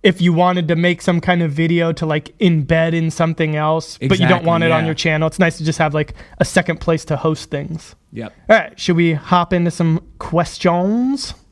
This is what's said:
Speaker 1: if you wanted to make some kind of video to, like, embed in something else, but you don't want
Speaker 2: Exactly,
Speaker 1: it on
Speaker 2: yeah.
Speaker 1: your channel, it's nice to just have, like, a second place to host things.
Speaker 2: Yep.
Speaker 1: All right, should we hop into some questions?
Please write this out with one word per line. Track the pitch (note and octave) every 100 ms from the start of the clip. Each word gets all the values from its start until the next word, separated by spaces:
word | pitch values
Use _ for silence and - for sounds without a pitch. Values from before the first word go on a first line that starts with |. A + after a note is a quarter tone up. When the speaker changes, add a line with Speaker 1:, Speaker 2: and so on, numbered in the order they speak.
Speaker 1:
if | G#3 -
you | F3
wanted | E3 F3+ F3+ D#3+
to | E3
make | F3 F3
some | - F3
kind | - F3+
of | E3
video | C#3+ E3 E3+ E3
to, | D#3+ D#3+
like, | D3+ - _
embed | F#3+ D#3+ C3+ E3 E3
in | E3 D#3+
something | - E3 E3 D#3 D3+
else, | D3+ D#3+ - -
but | C3 F#3
you | -
don't | F3 E3
want | E3+
Speaker 2:
Exactly, | E3
Speaker 1:
it |
on | D#3+
Speaker 2:
yeah. | D#3+
Speaker 1:
your |
channel, | D#3 E3 D#3 D#3+
it's | -
nice | E3+ D#3+
to | D#3+
just | -
have, | D#3 D3+
like, | D3 - - -
a | C3
second | - - D#3+
place | - D#3+ -
to | D3
host | D#3+ D#3 -
things. | C#3+ C#3+ D#3+ - - _
Speaker 2:
Yep. | A2 A2+ _ -
Speaker 1:
All | A3
right, | D#3+ -
should | - E3+
we | E3+
hop | D#3 - F3+ E3+
into | F3+ E3+
some | - E3 D#3+ - -
questions? | - E3 E3 - F3+ F3 F#3 A3+ B3+ C4+ - - _